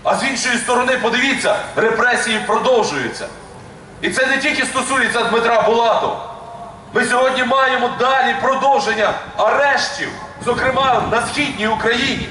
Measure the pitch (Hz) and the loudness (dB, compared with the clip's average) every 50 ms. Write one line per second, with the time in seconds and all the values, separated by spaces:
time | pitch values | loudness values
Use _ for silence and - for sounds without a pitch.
0 | - - 196 190 226 277 262 - - 254 240 233 - 240 247 240 254 254 262 - | 2 0 0 0 0 -2 -2 -2 -2 -2 -2 -2 0 0 0 2 2 2 0 0
1 | 214 233 233 240 254 277 254 - - - - - - - - - 214 226 - - | 0 0 0 2 0 0 0 0 0 0 0 0 -4 -4 -2 0 2 2 2 2
2 | 233 247 240 - - 233 220 208 - - 220 214 190 254 254 226 - 147 147 135 | 2 2 2 0 -2 -2 -4 -4 0 0 0 2 4 4 4 4 2 2 -2 -4
3 | 123 107 - - - - - - - - - - - - - - - - - - | -4 -6 -6 -8 -10 -12 -12 -16 -18 -18 -18 -20 -20 -20 -20 -20 -20 -20 -12 -6
4 | 285 339 - - 262 254 269 262 285 302 - - 262 247 - 262 240 - 277 262 | -6 -2 0 0 0 2 0 0 0 -2 0 0 -2 -2 -2 -4 -2 0 0 0
5 | 226 202 226 233 226 - 208 226 226 226 233 220 202 214 226 233 233 226 196 - | 0 2 0 0 0 2 2 2 2 4 2 4 4 4 4 4 4 4 2 2
6 | - - - - - - - - - - - - - - - - - - - 240 | 0 -2 -4 -6 -10 -12 -14 -14 -14 -16 -14 -14 -14 -16 -16 -18 -18 -4 -2 -2
7 | 240 - 247 247 262 262 254 254 254 233 262 262 262 254 254 247 240 240 - - | 0 2 2 2 2 2 2 0 0 2 2 2 2 2 2 0 0 -2 0 0
8 | 247 254 269 269 254 247 254 254 - 269 269 269 262 277 285 - - 220 214 214 | 2 2 4 2 2 2 0 0 0 0 0 2 4 4 4 4 2 0 0 0
9 | 208 180 - - - - - - 196 220 - 269 285 285 262 - - - - - | 0 0 0 -4 -10 -8 -2 0 2 2 2 2 2 2 2 0 -2 -4 -4 -6
10 | - - - - - - - - - 233 233 - 247 262 254 262 269 262 240 214 | -8 -8 -8 -12 -14 -14 -14 -6 -2 -2 -2 0 0 0 2 2 2 2 2 2
11 | 185 - 214 233 - - - 285 294 262 - 185 208 220 226 - - 226 240 247 | 2 0 0 0 0 -2 -2 -2 -2 -2 -2 -2 -2 -2 0 0 0 0 0 2
12 | 277 285 226 - - - | 0 -2 -2 -4 -6 -8